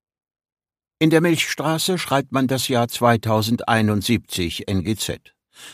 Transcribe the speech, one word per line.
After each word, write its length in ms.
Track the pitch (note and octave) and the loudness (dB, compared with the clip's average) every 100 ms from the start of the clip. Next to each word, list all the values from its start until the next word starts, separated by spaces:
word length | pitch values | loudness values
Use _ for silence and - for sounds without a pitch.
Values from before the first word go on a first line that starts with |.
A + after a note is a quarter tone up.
| _ _ _ _ _ _ _ _ _ _ | _ _ _ _ _ _ _ _ _ _
In 100 | D#3 | 2
der 100 | D#3+ | 4
Milchstraße 800 | F3 D#3+ - - D3 D#3+ - F3+ | 4 2 -2 -4 -2 -2 -2 -2
schreibt 320 | - C#3 C3+ | 0 -2 0
man 160 | C3 C3 | -2 0
das 220 | C3 - | 0 0
Jahr 180 | B2 A#2+ | 0 0
zweitausendeinundsiebzig 1800 | - A#2+ A#2 A#2 A2 G#2+ A#2 - A2+ G#2+ G#2 F#2+ A2+ - - E2+ - - | 0 2 2 2 0 0 -2 0 2 2 0 0 0 -2 -6 -6 -6 -4
N 160 | G2 | -2
G 100 | E2+ | -2
Z. 400 | A2 - - - _ _ - - | -4 -6 -8 -14 _ _ -20 -20